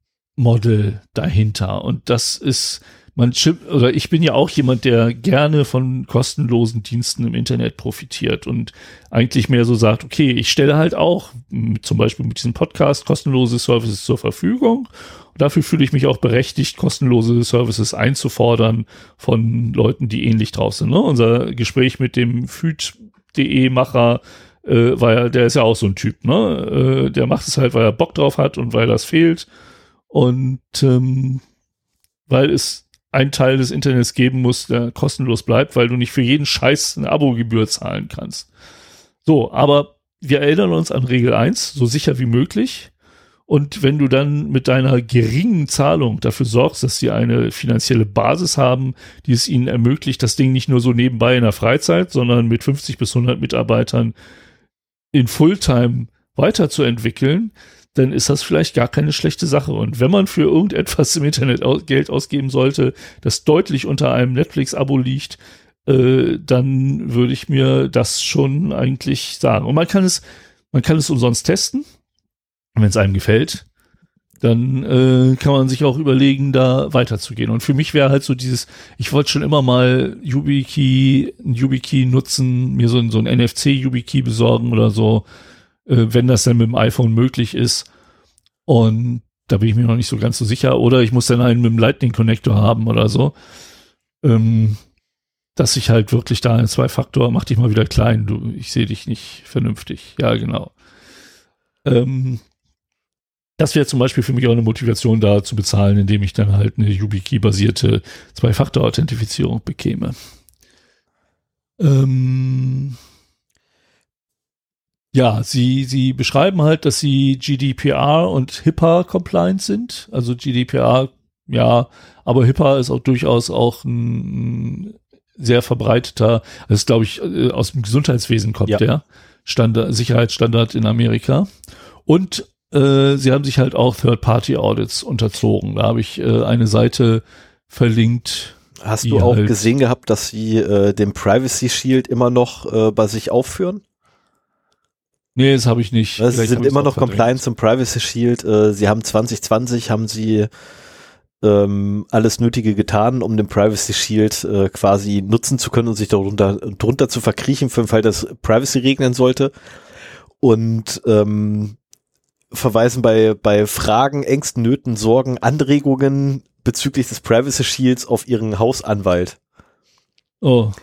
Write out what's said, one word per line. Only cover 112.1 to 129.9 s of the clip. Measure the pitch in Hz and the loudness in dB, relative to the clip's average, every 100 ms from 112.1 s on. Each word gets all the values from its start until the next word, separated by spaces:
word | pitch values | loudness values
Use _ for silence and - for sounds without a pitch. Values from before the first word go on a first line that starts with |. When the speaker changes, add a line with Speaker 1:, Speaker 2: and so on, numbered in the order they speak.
| 131 127 131 131 131 131 131 139 123 - _ _ _ _ _ _ _ _ _ _ _ _ _ _ _ _ _ _ _ _ | 2 0 0 -2 -2 -2 -4 -6 -10 -20 _ _ _ _ _ _ _ _ _ _ _ _ _ _ _ _ _ _ _ _
Speaker 1:
ja, | 131 123 107 | 2 2 2
sie, | 110 131 123 131 | -2 0 0 0
sie | 131 135 131 | -2 -2 -2
beschreiben | 131 123 139 180 185 | -2 -2 0 0 2
halt, | 151 156 151 | 2 2 0
dass | - | -2
sie | 147 135 135 135 | 0 2 2 0
G | - 135 | -2 -2
D | 135 | -2
P | 127 139 | -2 -2
R | 139 139 156 180 | 0 2 2 2
und | 160 131 | 0 -4
hipaa-compliant | - - - 165 170 180 185 170 180 175 190 | -4 -2 2 2 2 0 -4 -2 -2 0 -2
sind. | - 202 247 - - | -4 -6 -6 -12 -8
Also | - 120 123 | -4 -4 -4
G | 143 | -4
D | 123 | -2
P | 123 131 | -2 0
R, | 120 123 135 _ _ _ - | 2 2 0 _ _ _ -6
ja, | 123 117 120 123 _ - _ | 0 2 2 0 _ -20 _
aber | - 123 123 | -2 2 2
hipaa | 131 147 135 | 4 2 2
ist | 127 | 0
auch | 127 | -2
durchaus | 127 123 143 120 117 | 0 0 2 0 0
auch | - 120 - | 0 -2 -2
ein, | 127 120 120 120 - 131 120 120 120 - 214 | -6 -4 -4 -6 -6 -6 -6 -6 -6 -8 -12
ein | - _ _ _ - | -18 _ _ _ -8
sehr | 117 120 | 0 0
verbreiteter, | - 127 110 117 123 - 110 117 - - - | 2 -4 0 -2 -2 -2 0 0 -4 -12 -2
das | 104 | 0
ist, | - | 2
glaub | 113 | 2
ich, | 113 - | 0 -4
äh, | 190 - 127 | -6 -2 -2
aus | - 110 | 0 -4
dem | 143 | -4
Gesundheitswesen | 104 123 147 123 - 113 110 | -2 -2 0 -2 0 -2 -2
kommt | 107 - | -2 0
Speaker 2:
Ja. | 101 | 2
Speaker 1:
der | 110 147 - _ - _ | 2 0 -4 _ -20 _
Standard, | - - 113 113 107 | -8 0 2 2 0